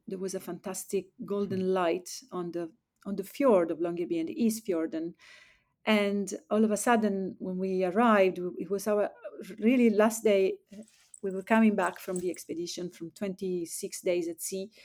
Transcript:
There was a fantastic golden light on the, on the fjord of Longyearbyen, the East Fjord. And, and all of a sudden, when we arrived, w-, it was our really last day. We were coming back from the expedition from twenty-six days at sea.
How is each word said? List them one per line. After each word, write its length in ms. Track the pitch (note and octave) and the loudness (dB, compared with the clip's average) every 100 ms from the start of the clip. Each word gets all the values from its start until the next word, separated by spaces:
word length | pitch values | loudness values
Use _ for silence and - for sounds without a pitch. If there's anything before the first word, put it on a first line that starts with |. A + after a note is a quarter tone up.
| - | -12
There 100 | F#3+ | -8
was 160 | F#3+ | -6
a 60 | F#3+ | -8
fantastic 680 | - E3+ G3 F#3 - G3 F#3 _ F3+ | -8 -10 -8 -10 -4 -4 -6 _ -6
golden 480 | G3+ G3+ F#3 F#3 | -4 -2 -2 0
light 340 | F#3+ F3 F3+ - - - | 2 2 0 -4 -14 -10
on 220 | F3+ F3 | -8 -6
the, 180 | E3+ E3 - _ _ | -6 -8 -12 _ _
on 120 | G3 G3 | -8 -8
the 80 | |
fjord 460 | F#3 - C#4 G3 E3+ | -8 2 4 6 4
of 80 | D#3 | -2
Longyearbyen, 500 | F3 F3 F3 E3+ D#3+ | -4 -4 -4 -4 -4
the 140 | - | 0
East 220 | A3+ A3 | 0 0
Fjord. 300 | - E3+ D#3+ | -2 -2 -2
And, 200 | D#3+ E3+ - - - - _ _ _ | -4 -8 -10 -20 -20 -20 _ _ _
and 480 | - G#3+ G3+ G3+ G3 G#3 - | 2 2 2 0 -4 -8 -2
all 160 | G#3+ | 2
of 60 | G#3+ | 2
a 60 | G#3 | 2
sudden, 580 | B3+ A#3 G#3+ G3 F#3+ - | 2 2 2 0 -4 -6
when 200 | F#3 F#3 | -8 -4
we 240 | F#3+ F#3 | -2 0
arrived, 520 | F3+ F#3+ A#3+ G#3 F#3+ F3 | 0 4 6 6 6 2
w-, 180 | F3+ - | -6 -6
it 140 | E3+ | -6
was 160 | G3 G#3+ | -4 0
our 240 | G#3 G3+ - - - F#3 F#3 | 0 0 -4 -16 -14 -16 0
really 320 | G#3+ C4 A#3 | 2 6 6
last 320 | G3+ A3 A3+ | 6 4 4
day. 320 | A3 G3 F#3+ G3+ _ G3+ A3 _ _ - | 2 4 2 -2 _ -20 -20 _ _ -10
We 80 | G3 | -8
were 100 | F#3+ | -6
coming 320 | F#3+ A3+ A3 | 2 6 6
back 240 | G3 F3+ F3+ | 6 0 -2
from 200 | - F#3 | -6 -4
the 120 | F3+ | -4
expedition 600 | - - D#3+ F3 - F3+ | -6 -8 -8 -8 -8 -10
from 200 | - E3 | -10 -14
twenty-six 920 | - G3+ F#3 F#3+ F3+ E3 - F#3+ - | -8 -6 -4 -4 -4 -6 -8 -10 -6
days 280 | F#3+ F3+ E3+ | -2 0 -2
at 120 | E3 | -6
sea. 300 | - F#3+ F#3+ - | -8 -8 -10 -14